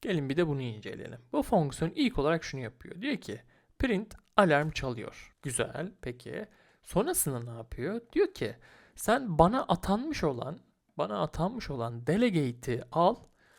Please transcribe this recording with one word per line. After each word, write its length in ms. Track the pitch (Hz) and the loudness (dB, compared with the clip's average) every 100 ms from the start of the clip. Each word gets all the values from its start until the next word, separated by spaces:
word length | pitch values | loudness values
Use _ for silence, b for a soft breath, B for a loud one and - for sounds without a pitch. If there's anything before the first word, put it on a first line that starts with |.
Gelin 280 | - 175 135 | -2 0 2
bir 80 | 147 | 2
de 120 | 165 | 2
bunu 140 | 139 | 0
inceleyelim. 560 | 127 107 101 95 - - - | -4 -6 -8 -10 -10 -14 -4
Bu 100 | 294 | -2
fonksiyon 500 | - 208 147 - 165 | 2 2 2 0 -2
ilk 240 | - 269 - | 0 0 2
olarak 260 | 143 165 | 2 2
şunu 160 | - 135 | -2 -8
yapıyor. 400 | 117 - - 175 | -8 -10 -16 -8
Diyor 160 | 262 247 | -4 -4
ki 240 | - 101 b b b - | -6 -12 b b b -2
print 360 | 262 196 220 - _ - | 0 0 -2 -12 _ 4
alarm 340 | 190 143 156 | 6 6 2
çalıyor. 680 | - 135 117 - - - _ | -2 -4 -6 -8 -12 -18 _
Güzel, 500 | 143 120 113 - 175 - | -4 -2 -2 -4 -8 -8
peki. 460 | 127 123 - - - b b b | -10 -10 -10 -10 -10 b b b
Sonrasında 580 | - 175 277 359 - 127 | -4 0 2 0 0 -2
ne 160 | 120 117 | -6 -10
yapıyor? 420 | 113 - 139 233 233 | -10 -6 -4 -4 -2
Diyor 220 | 311 403 | 2 2
ki 220 | - 107 - b b b - | 2 -6 -6 b b b -4
sen 420 | - 247 254 160 | 2 2 4 6
bana 240 | 170 254 | 6 4
atanmış 600 | - 175 - 208 302 294 | 2 0 2 -2 -2 -2
olan, 340 | 160 123 131 180 - _ _ - | -2 -2 -6 -10 -16 _ _ -4
bana 240 | 165 208 | -4 -2
atanmış 480 | 156 - 175 247 - | -4 -2 -2 -4 -6
olan 360 | 139 117 117 120 | -4 -6 -4 0
delegate'i 760 | 190 240 170 135 120 - 113 - | 2 4 4 0 -2 -4 -4 -2
al 240 | 160 175 247 - b b | 2 4 2 -6 b b